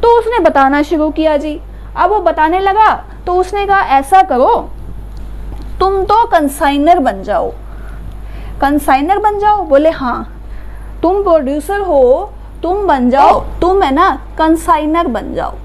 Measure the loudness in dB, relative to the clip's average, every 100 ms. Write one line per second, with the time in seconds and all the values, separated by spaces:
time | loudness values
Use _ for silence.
0 | 4 2 2 2 2 4 2 2 0 0
1 | 0 0 0 0 -2 -8 -12 -16 -14 -2
2 | 0 2 0 2 2 2 2 4 4 2
3 | -6 -12 -4 0 0 -2 0 2 4 2
4 | 4 4 4 4 4 2 -2 -12 -12 -12
5 | -12 -12 -12 -10 -10 -10 -10 -2 0 0
6 | 0 2 4 2 0 0 0 2 4 4
7 | 2 -2 -2 -2 -2 -8 -14 -14 -14 -12
8 | -12 -14 -14 -12 -12 -2 0 0 2 0
9 | 2 2 0 0 0 0 2 4 4 0
10 | -4 -6 -8 -14 -14 -12 -12 -12 -14 -4
11 | 0 0 2 2 2 -4 -4 -4 0 2
12 | 4 4 0 -12 -18 -10 -4 -2 0 2
13 | 2 4 4 4 -2 -2 0 2 2 2
14 | 2 0 -8 -2 0 0 2 0 2 -2
15 | -2 -4 -6 -6 -6 -10